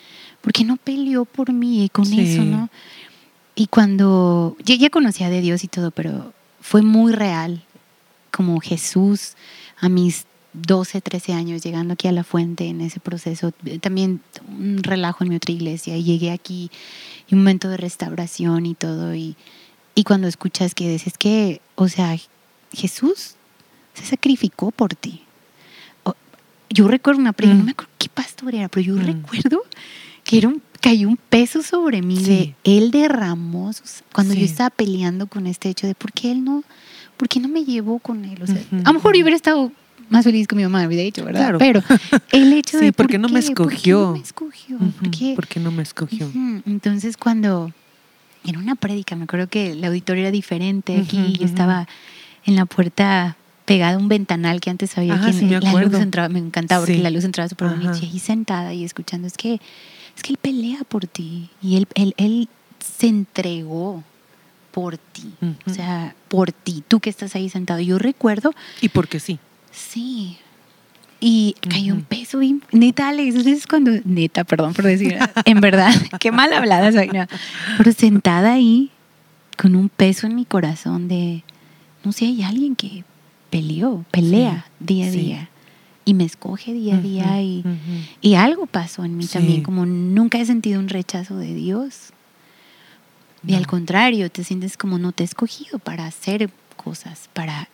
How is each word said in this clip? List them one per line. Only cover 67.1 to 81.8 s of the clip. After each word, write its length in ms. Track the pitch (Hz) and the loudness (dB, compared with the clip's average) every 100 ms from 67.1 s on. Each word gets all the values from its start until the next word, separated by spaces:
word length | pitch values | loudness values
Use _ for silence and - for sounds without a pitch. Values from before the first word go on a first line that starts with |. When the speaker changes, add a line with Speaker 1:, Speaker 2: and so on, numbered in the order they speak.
| 202 196 190 | -8 -10 -8
Speaker 1:
ahí 120 | 190 | -6
sentado." 300 | 190 180 170 | -6 -4 -4
Yo 180 | 175 190 | 0 0
recuerdo 560 | 233 - 233 208 294 - - - | 0 0 0 0 -2 -2 -12 -4
Speaker 2:
Y 80 | 233 | 0
porque 300 | 147 156 156 | 0 -2 -4
sí. 180 | - 135 _ _ _ | -8 -10 _ _ _
Speaker 1:
Sí. 640 | - - 233 247 240 185 170 _ _ _ _ _ _ _ - | -20 -14 -10 -8 -8 -8 -12 _ _ _ _ _ _ _ -2
Y 360 | 233 226 208 - | 2 4 2 -2
cayó 320 | 180 175 196 | -4 -2 -2
un 60 | 196 | -2
Speaker 2:
Ujú. 60 | 147 | -4
Speaker 1:
peso 300 | 233 240 269 | -8 -6 0
bien, 220 | 269 285 - | 0 0 2
neta, 340 | 226 240 247 277 | 6 6 4 -2
Alex, 280 | 294 269 247 247 | 0 0 2 2
es 180 | 285 - | 2 2
cuando, 260 | 311 254 214 | 4 4 2
neta, 400 | 185 180 165 - | 0 0 0 0
perdón 300 | 175 160 160 | 0 0 0
por 100 | 175 196 | 2 2
decir, 320 | 190 208 185 | 4 2 0
Speaker 2:
<laughs> 280 | 247 - 220 | 0 2 6
Speaker 1:
en 160 | 214 | 8
verdad, 300 | 202 190 190 | 8 6 6
<laughs> 260 | 240 - 185 | 6 2 -2
qué 120 | 226 | 0
mal 180 | 233 294 | 2 2
hablada 380 | 302 233 180 208 | 4 4 4 6
soy, 160 | 220 196 | 4 2
no. 180 | 190 180 190 - - 175 220 | 0 -4 -6 -12 -10 -2 4
Pero 140 | 220 | 4
sentada 600 | 220 226 202 185 175 208 | 6 6 6 4 4 4
ahí, 380 | 254 233 233 277 _ _ _ _ _ _ - | 6 6 4 2 _ _ _ _ _ _ 2
con 180 | 190 185 | 4 4
un 100 | 196 | 2
peso 400 | - 190 190 220 | 2 2 2 -2
en 80 | 233 | -4
mi 80 | 240 | -2
corazón 640 | 190 156 156 170 175 175 | -2 -2 -4 -4 -4 -2
de, 360 | 180 175 170 - _ _ _ | -2 -2 -6 -12 _ _ _